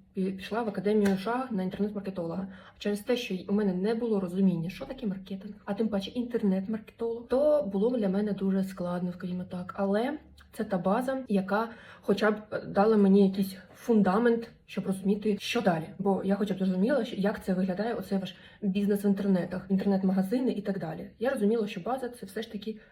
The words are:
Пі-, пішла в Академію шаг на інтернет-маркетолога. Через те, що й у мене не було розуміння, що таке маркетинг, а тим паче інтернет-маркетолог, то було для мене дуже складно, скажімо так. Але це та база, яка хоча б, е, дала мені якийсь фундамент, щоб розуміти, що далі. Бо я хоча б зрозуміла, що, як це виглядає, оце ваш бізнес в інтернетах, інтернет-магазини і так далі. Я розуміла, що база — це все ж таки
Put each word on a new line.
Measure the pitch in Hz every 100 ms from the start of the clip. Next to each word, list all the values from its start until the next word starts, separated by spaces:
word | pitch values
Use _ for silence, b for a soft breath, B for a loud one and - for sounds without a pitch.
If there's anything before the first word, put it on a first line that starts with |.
| - -
Пі-, | 185
пішла | 190 - 214
в | 220
Академію | 196 196 214 202 190
шаг | 196 247 262
на | 208
інтернет-маркетолога. | 185 - 208 208 190 190 165 175 190 B B B
Через | 208 202
те, | - 240
що | -
й | 185 -
у |
мене | 202 202
не | 180 202 226
було | 240 202
розуміння, | 180 185 190 165 165
що | - -
таке | 262 214
маркетинг, | 185 - 190 208 - -
а |
тим | 202 220
паче | 202 190
інтернет-маркетолог, | 247 240 226 202 185 190 220 - - 233 233 233
то | 247 302 294
було | 196 190 226 254
для | 196
мене | 190 214
дуже | 190 190 190
складно, | 190 - 175 175 180
скажімо | 180 180 180
так. | 180 180 180 -
Але | 196 202 254 302 - - -
це | -
та | 220 185
база, | 185 220 254 262 262
яка | 196 190 202 226 B B B
хоча | - 196 214
б, | 208 -
е, | 175
дала | - 185 214 214
мені | 196 196 196
якийсь | 190 190 - - -
фундамент, | - 220 185 196 240 233 - - -
щоб | - 190
розуміти, | 190 196 208 214 202
що | - 240
далі. | 190 165 156 -
Бо | 196 190 190
я | 196
хоча | 202
б | 185
зрозуміла, | 190 180 214 285 220
що, | -
як | 196 -
це | -
виглядає, | 185 185 185 226
оце | 226 - 196
ваш | 190 B B B
бізнес | 202 196 202 202
в | 202
інтернетах, | 196 196 180 165 185 -
інтернет-магазини | 190 196 190 190 190 190 254 254
і | 202
так | 196 190
далі. | 160 165 101 -
Я | 240
розуміла, | 262 208 233 202
що | 180
база — | 196 262 240 -
це | 196
все | 220
ж | 220
таки | 202 220 214 B